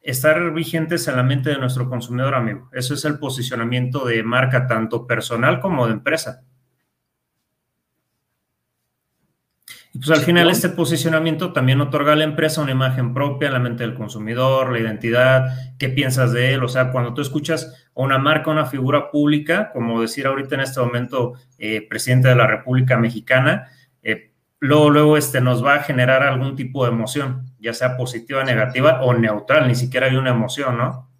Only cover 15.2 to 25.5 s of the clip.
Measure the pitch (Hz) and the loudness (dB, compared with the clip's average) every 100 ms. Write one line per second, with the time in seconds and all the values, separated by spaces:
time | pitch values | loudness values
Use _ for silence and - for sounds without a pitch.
15.2 | 127 131 131 - - - 131 131 131 127 | 4 4 2 -6 -12 -6 -4 0 0 2
16.2 | 120 120 127 135 123 131 127 131 120 117 | 2 2 0 0 -2 0 0 -2 -4 -4
17.2 | 143 151 147 156 - - _ - 135 131 | -4 -4 -4 -4 -6 -18 _ -4 0 2
18.2 | 143 156 151 156 135 139 131 143 139 147 | 4 2 2 0 -2 -2 0 0 0 0
19.2 | 147 151 151 180 214 127 117 117 113 143 | 2 2 0 -2 -2 -4 -2 -2 -2 -2
20.2 | 135 135 135 135 131 131 120 120 123 135 | -4 -4 -4 -4 -4 -2 -2 -2 -4 -2
21.2 | 120 - _ _ 110 107 - 110 - 127 | -4 -6 _ _ -6 -6 -6 -6 2 4
22.2 | 131 120 107 110 - 127 127 123 117 113 | 6 6 4 2 0 0 2 2 2 -2
23.2 | - 127 139 190 - _ _ _ 110 110 | 0 2 4 0 -6 _ _ _ -6 -6
24.2 | _ _ _ _ 135 151 147 147 151 151 | _ _ _ _ 2 6 6 6 6 4
25.2 | 139 131 127 | 2 0 2